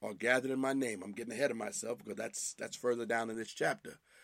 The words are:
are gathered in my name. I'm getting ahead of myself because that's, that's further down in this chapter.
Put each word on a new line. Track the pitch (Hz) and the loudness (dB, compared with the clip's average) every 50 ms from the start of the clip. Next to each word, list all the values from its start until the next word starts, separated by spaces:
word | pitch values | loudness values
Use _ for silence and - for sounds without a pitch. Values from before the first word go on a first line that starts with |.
are | 104 107 104 | -8 -8 -6
gathered | 87 110 120 127 131 127 131 | 0 2 4 4 4 4 2
in | 135 131 | 0 2
my | 135 135 | 2 2
name. | 139 135 131 120 107 98 92 | 2 2 2 0 -2 -4 -6
I'm | 104 | -8
getting | 101 110 117 117 113 | -6 -6 -6 -4 2
ahead | 110 143 135 | 2 4 4
of | 117 113 | 4 0
myself | 104 104 98 - - 113 120 107 | -2 -4 -4 -4 -4 -4 -4 -4
because | - 107 98 | -4 -8 -6
that's, | 101 110 113 - - - - - - | -4 -6 -6 -4 -6 -6 -6 -6 -6
that's | - 107 - - | -6 -6 -6 0
further | - 123 120 120 117 | 2 2 2 2 2
down | 107 117 113 113 113 | 2 2 2 2 0
in | 110 | -2
this | 113 110 - | -4 -4 -6
chapter. | - - 151 156 - 104 - 120 - - _ _ - - | -2 2 2 2 2 0 -4 -12 -16 -16 _ _ -20 -20